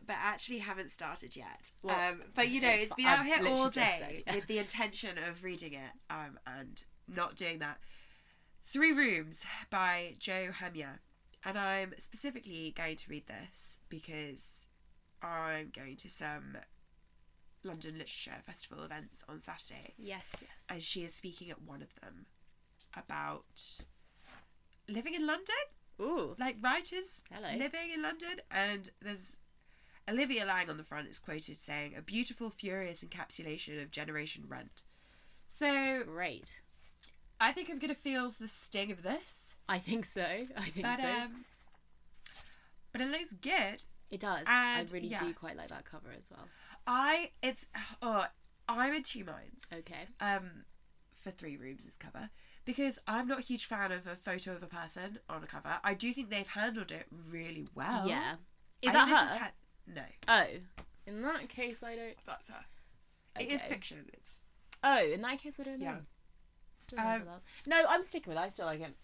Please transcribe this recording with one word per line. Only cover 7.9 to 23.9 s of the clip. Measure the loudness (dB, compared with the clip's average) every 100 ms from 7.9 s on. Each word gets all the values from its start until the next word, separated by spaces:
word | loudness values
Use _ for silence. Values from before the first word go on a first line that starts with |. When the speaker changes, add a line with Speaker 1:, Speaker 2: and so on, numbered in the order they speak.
| -14 -18 -20 -20 -20 -20 -20 -4
Speaker 1:
Three | 6 8
Rooms | 8 6 4 -2 -8 -8 -8 -2
by | 4 4 4 0 -6
Jo | -2 -2 -2
Hamya. | -4 -6 -6 -8 -10 -18 -20 -20 -8
And | -4 0
I'm | 2 2 0 -4
specifically | -6 -2 -4 -6 -8 -8 -6 -4
going | -4 -4
to | -6
read | -10 -10
this | -12 -12 -14 -14 -14 -12
because | -12 -8 -8 -6 -6 -6 -6 -8 -18 -20 -20 -20 -10
I'm | -4 -2 0 -2 -4
going | -10 -10 -12
to | -10
some | -6 -4 -6 -8 -12 -14 -20 -20 -20 -20 -20 -20 -20 -20 -14
London | -10 -8 -8 -10
Literature | -10 -10 -8 -10
Festival | -10 -10 -10 -10
events | -10 -10 -10 -12 -10
on | -8
Saturday. | -8 -10 -12 -12 -14 -12
Speaker 2:
Yes, | -10 -10 -10 -12
yes. | -12 -12 -8
Speaker 1:
And | -4
she | -2 -2
is | -2
speaking | -4 -4 -10 -12
at | -12
one | -12 -14
of | -14 -16
them | -16 -16 -20 -20 -20 -20 -20 -20 -16
about | -12 -6 -4 -4 -6 -10 -12 -10 -10 -14